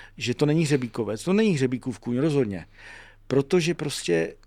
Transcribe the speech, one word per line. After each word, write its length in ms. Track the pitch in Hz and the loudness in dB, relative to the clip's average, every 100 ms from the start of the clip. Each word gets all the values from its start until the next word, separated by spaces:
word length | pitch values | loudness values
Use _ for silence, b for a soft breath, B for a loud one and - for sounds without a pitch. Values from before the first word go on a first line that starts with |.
| B - | B -8
že 160 | 113 | -4
to 120 | 123 147 | 2 2
není 180 | 156 156 | 4 4
Hřebíkovec, 580 | 143 123 - 104 110 | 2 0 -4 -4 -4
to 100 | - | 0
není 200 | 196 220 | 2 2
Hřebíkův 460 | 160 131 123 131 120 | 2 0 -2 -6 -8
kůň 180 | - 123 | -4 0
rozhodně, 480 | 156 143 117 95 80 B B B B B - | 2 2 0 -2 -10 B B B B B -2
protože 460 | 131 139 185 160 | 0 2 2 2
prostě 640 | 170 147 - - 165 165 - | -2 -4 -6 -2 0 0 -6